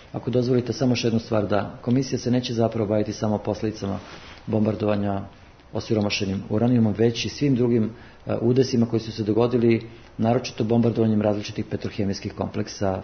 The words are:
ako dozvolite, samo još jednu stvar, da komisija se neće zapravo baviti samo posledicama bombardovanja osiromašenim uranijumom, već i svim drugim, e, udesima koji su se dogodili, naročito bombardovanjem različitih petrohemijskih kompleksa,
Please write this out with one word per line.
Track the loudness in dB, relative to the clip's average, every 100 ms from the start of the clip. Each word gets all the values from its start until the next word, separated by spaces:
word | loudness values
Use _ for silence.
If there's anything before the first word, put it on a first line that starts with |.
| -12
ako | -8 -2
dozvolite, | 0 2 2 0
samo | -2 0
još | 2
jednu | 0 0
stvar, | 0 0 2
da | 0 -2 -6
komisija | 0 0 0 -2
se | 0
neće | 0 0
zapravo | 0 0 0 0
baviti | 0 0
samo | -2 -2 -2
posledicama | -2 -2 -4 -4 -6 -6 -10 -18 -18 -14 -2
bombardovanja | 0 2 0 0 0 -2 -4 -6 -16 -20 -20 -10
osiromašenim | -8 -2 0 0 -2 -2 -4 -2
uranijumom, | 0 2 4 2 4
već | 2 2
i | -6
svim | -2 0
drugim, | 2 4 2 0 -4 -20 -14 -4
e, | 0
udesima | 2 4 4 2 2
koji | 0
su | -4
se | -6
dogodili, | 0 2 4 4 4 2 0 -18 -14 -2
naročito | 2 2 -2 -4
bombardovanjem | 2 4 4 4 2 4
različitih | 2 0 -4 -8
petrohemijskih | -6 -6 -6 -4 -4 -2 -6
kompleksa, | -6 -6 -4 -6 -4 -2 -2